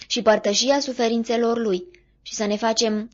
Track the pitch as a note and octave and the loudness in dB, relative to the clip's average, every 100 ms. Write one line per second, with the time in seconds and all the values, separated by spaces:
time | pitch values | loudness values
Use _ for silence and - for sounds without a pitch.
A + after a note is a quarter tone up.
0 | - B3 A3 G#3 G#3 G#3 B3 C#4 C#4 B3 | -6 2 4 4 2 0 2 0 0 -2
1 | A3+ A#3 A3+ A#3 A#3 A#3 A3+ F3+ - - | 0 0 0 0 0 0 0 -2 -6 -20
2 | _ _ - - G3+ G#3 A3+ A3 A3+ G#3+ | _ _ -12 -6 -2 0 0 0 0 -2
3 | A3+ | -6